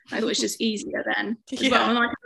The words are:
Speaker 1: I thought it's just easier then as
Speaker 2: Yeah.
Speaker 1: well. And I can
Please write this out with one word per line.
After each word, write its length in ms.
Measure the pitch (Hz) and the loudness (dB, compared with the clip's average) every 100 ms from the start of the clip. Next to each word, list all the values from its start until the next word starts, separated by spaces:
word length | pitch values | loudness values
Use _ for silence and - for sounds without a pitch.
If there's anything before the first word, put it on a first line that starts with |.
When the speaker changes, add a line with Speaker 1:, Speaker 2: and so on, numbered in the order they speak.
| - | -8
Speaker 1:
I 80 | - | -2
thought 80 | 226 | -2
it's 100 | - | 0
just 200 | 208 - | -2 0
easier 440 | 226 208 - 202 208 | -2 -2 -4 -4 -2
then 240 | 208 208 226 - | -2 -2 -6 -8
as 100 | 262 | -2
Speaker 2:
Yeah. 80 | 262 | 2
Speaker 1:
well. 200 | 233 220 | 4 4
And 80 | 240 | 2
I 80 | 240 | 2
can 80 | - | -2